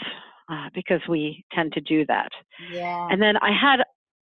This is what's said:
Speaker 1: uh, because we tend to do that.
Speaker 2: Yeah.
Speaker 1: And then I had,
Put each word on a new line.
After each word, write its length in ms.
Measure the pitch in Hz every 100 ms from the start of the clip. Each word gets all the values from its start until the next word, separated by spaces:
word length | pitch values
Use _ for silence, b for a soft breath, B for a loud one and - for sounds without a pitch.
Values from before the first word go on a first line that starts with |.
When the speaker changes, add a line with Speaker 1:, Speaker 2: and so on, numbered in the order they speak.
| B B B B B
Speaker 1:
uh, 200 | 156 143
because 260 | - - 175 -
we 380 | 165 151 151 -
tend 180 | - 160
to 80 | 160
do 260 | 143 156 143
that. 220 | 104 - - - B 175
Speaker 2:
Yeah. 380 | 175 175 175 175
Speaker 1:
And 120 | 190
then 160 | 214 208
I 200 | 208 202
had, 260 | 269 262 - _ _ _